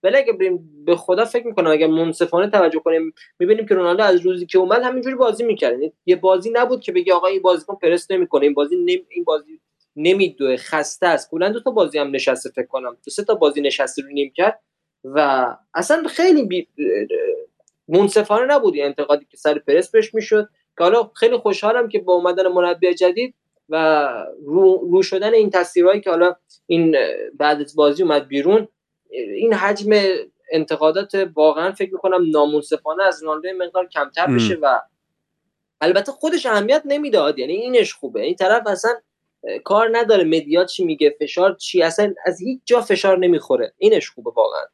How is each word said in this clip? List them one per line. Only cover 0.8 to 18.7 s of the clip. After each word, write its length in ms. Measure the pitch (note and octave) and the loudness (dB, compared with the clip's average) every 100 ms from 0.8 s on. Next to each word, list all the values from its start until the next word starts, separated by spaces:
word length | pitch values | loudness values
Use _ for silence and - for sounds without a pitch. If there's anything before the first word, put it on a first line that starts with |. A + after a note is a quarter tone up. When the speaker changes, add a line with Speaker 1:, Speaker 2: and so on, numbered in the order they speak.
| - | 0
Speaker 1:
به 100 | E3+ | 0
خدا 300 | - F#3 A#3 | 2 0 0
فکر 220 | A#3+ A#3 | -2 -4
می‌کنم، 240 | G#3 E3+ | -2 2
اگر 160 | D#3 D#3+ | 2 2
منصفانه 640 | D#3+ E3 D#3 E3+ E3+ G3+ | 2 -2 -2 -2 0 2
توجه 300 | G#3 E3+ D#3 | 2 2 0
کنیم، 340 | E3 E3 D#3+ _ - _ | 0 -2 -2 _ -20 _
می‌بینیم 260 | F3+ A3 G#3+ | 0 0 2
که 100 | F#3 | 0
رونالدو 280 | F3 F3+ | 2 2
از 180 | G#3+ F3+ | 4 4
روزی 240 | F3 F3+ F3 | 2 -2 0
که 120 | F#3 | 0
اومد 260 | F#3 A3+ | 2 0
همینجوری 320 | B3 B3+ B3 B3+ | 0 -4 -6 0
بازی 280 | B3 G#3+ | 0 0
می‌کرد. 300 | A#3 G3+ C3 | -4 -2 -2
یعنی 200 | B2 D#3 _ - | -2 -6 _ -2
یه 100 | F3+ | 0
بازی 340 | F#3 F#3 G3+ | 2 0 0
نبود 280 | A#3 A#3+ B3 | 0 0 -2
که 100 | - | -2
بگی 200 | F3+ F3+ | -2 2
آقا 160 | F3 F#3 | 2 2
این 140 | G3 | 0
بازیکن 340 | F#3 F3 D#3 G3 | 0 0 -4 -4
پرس 360 | E3+ E3+ - | 0 0 -2
نمی‌کنه، 320 | F#3+ F3 C#3+ | -4 0 2
این 100 | C#3+ | 2
بازی 220 | C#3+ D3 F3+ | 0 -2 0
نمی-، 300 | F3 F#3 F#3 | 0 -2 -4
این 140 | F3 | -6
بازی 380 | E3 D#3 - - _ _ _ - | -4 -4 -6 -20 _ _ _ -4
نمیدوه، 580 | E3+ G3 F3+ C#3+ C3+ B2+ | 0 2 0 -2 -2 -2
خسته 500 | - D#3+ D3 - F3+ | -4 -4 -4 -2 0
است. 220 | D3+ - | 0 -4
کلاً 180 | D#3+ F#3 | -4 -2
دو 100 | A3+ | -2
تا 120 | B3+ | -2
بازی 280 | A3 E3 D3 | 0 0 -2
هم 120 | C#3+ | -4
نشسته 380 | C#3 C3+ B2+ - | -2 -2 -2 -6
فکر 160 | - B2 | -8 -8
کنم، 320 | C3 B2+ A#2+ - | -8 -10 -14 -12
دو 60 | |
سه 120 | - | -8
تا 120 | G#3 G#3+ | -2 2
بازی 260 | D3+ C#3+ | 2 2
نشسته 400 | C#3+ C3+ C3 - | -4 -2 -4 -6
رو 80 | C#3 | -8
نیم 220 | C#3+ C#3 - | -6 -6 -2
کرد 240 | F#3+ - _ _ _ _ | -2 -2 _ _ _ _
و 440 | C3 C#3+ C#3+ C3 B2 - _ | -6 0 2 2 -2 -6 _
اصلاً 300 | - F3+ D#4+ D#4+ | -6 0 -2 -2
خیلی 340 | - F4+ D4+ | 0 4 4
بی-، 240 | G#3+ F3+ D#3+ - D3 F#2+ G#2+ - F#2+ D2+ - _ _ _ - | 2 -4 -8 -6 -4 -2 -4 -4 -4 -6 -10 _ _ _ 0
منصفانه 680 | E3+ G3+ G#3+ G#3 G#3 B3+ | 2 4 2 0 0 2
نبود 220 | C#4+ A3 | 2 2